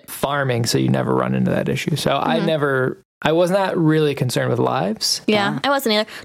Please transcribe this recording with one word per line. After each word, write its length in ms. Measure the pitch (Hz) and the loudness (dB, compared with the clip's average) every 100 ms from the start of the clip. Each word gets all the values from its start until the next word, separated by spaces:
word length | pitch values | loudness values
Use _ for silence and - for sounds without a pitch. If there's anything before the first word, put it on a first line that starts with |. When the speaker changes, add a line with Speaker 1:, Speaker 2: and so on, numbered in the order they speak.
| - | -4
Speaker 1:
farming 600 | - 139 143 131 120 117 | -6 -2 0 0 0 0
so 100 | 135 | 2
you 120 | 127 | 2
never 260 | 131 127 127 | 2 0 0
run 180 | 123 | 0
into 160 | - 123 | 0 0
that 180 | - 139 | 0 -2
issue. 280 | 135 - 151 | -2 -2 -2
So 160 | 143 139 | 0 0
I 160 | - 165 | 0 0
Speaker 2:
Mm-hmm. 80 | 165 | 0
Speaker 1:
never, 520 | 156 143 131 127 - _ - | 0 0 0 0 -4 _ -4
I 80 | 196 | 0
was 160 | 160 175 | 2 2
not 240 | 196 190 170 | 2 0 2
really 380 | 156 156 151 135 | 2 4 2 0
concerned 360 | 131 143 127 | -2 -2 -2
with 80 | 123 | 0
lives. 640 | 123 127 185 220 - - - | 0 0 -2 -2 -2 -2 0
Speaker 2:
Yeah, 220 | 208 202 | 0 0
Speaker 3:
Uh-huh. 100 | 226 | -2
Speaker 2:
I 60 | 262 | 0
wasn't 240 | 277 233 214 | 0 0 0
either. 140 | 220 - | -2 -8